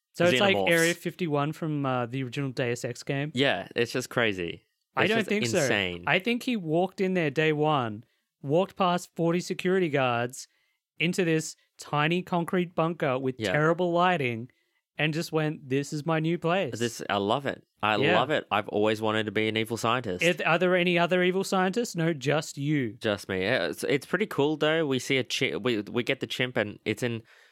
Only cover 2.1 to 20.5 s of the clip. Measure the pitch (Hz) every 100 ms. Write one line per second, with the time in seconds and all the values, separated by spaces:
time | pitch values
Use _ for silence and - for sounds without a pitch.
2.1 | 135 123 143 135 123 120 120 120 - -
3.1 | 139 151 123 135 92 - - 117 131 -
4.1 | 127 113 92 85 - _ _ _ - 175
5.1 | 226 196 208 117 185 - 104 92 87 87
6.1 | 180 233 240 254 226 160 165 190 - 185
7.1 | 180 151 143 156 147 151 147 117 104 -
8.1 | _ _ _ 139 160 190 - 180 175 -
9.1 | - 165 175 170 185 185 190 170 139 127
10.1 | 117 123 - - _ _ _ _ - 165
11.1 | 185 165 160 - - _ - - 147 151
12.1 | 180 180 175 170 185 170 - 165 165 151
13.1 | 131 131 123 104 147 160 170 180 170 180
14.1 | 175 123 113 123 _ _ _ _ - 156
15.1 | 151 - 156 151 139 135 139 139 151 156
16.1 | 160 160 170 165 190 143 110 120 - -
17.1 | 101 101 131 131 - _ - 104 107 147
18.1 | 180 151 139 - 101 101 107 107 110 110
19.1 | 110 107 107 110 110 113 113 113 127 110
20.1 | 90 170 180 175